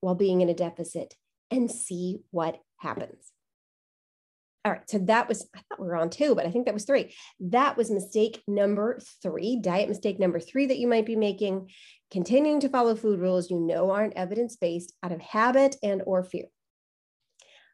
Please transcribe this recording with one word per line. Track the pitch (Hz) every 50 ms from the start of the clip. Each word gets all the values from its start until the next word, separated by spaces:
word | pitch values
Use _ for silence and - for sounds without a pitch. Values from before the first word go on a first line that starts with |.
while | - 185 180
being | 180 202 196 185 180 180
in | 170
a | 170
deficit | 170 175 170 170 - 170 - - 170 - - - _ _ _ _ _ _ _
and | 240 262 247 226
see | - - - - 190 175 180 180 185 - - _
what | - 175 165 160 156 - _ _ _
happens. | _ - 160 107 - 120 - - - _ - _ _ _ _ _ _ _ _ _ _ _ _ _ _ _ _ _ _ _ _ _ _ _ _ _ _ -
All | 208 190
right, | - - -
so | - 208
that | 185 180 220 233 -
was, | - 233 - - - -
I | 190
thought | - _ - -
we | -
were | 180 170
on | 170 160 170
two, | - - 285 302 247
but | - -
I | 170
think | 180 240 247
that | - 208
was | 208 -
three. | - 277 254 170 - - - - - - _
That | 190 180 185 240 269 285 - -
was | 233 226
mistake | 220 196 190 - - 214 214 226 220 - -
number | - 202 202 202 202 208 202 208 220 254 220 - - - _ -
three, | 190 156 165 170 214 254
diet | 240 185 185 175 185 208 -
mistake | 208 208 - 208 196 190
number | 196 185 170 170
three | 165 - - 262 277
that | 262 262 -
you | 240
might | 240 240 226 214
be | 220 226
making, | 220 220 208 196 190 214 202 190 190 185 190 - - - - - _ _ _
continuing | - 190 180 175 220 269 294 302 302 294
to | 277 269
follow | 269 262 240 233 226
food | 220 220 220 208 180
rules | 175 185 185 185 175 175
you | 185 170
know | 170 165 165 165 175 190
aren't | 190 202 214 214 -
evidence-based | - 185 175 202 220 240 233 - - - 170 170 175 175 - - _ -
out | 180 175
of | 165 -
habit | - - 214 220 247 247 269 269 269 269 - -
and | 208 202 196 -
or | - 190 185 185
fear. | 185 - 175 - - _ _ _ _ _ _ _ _ _ _ _ _ _ _ _ _ _ _ _ _ - - _ _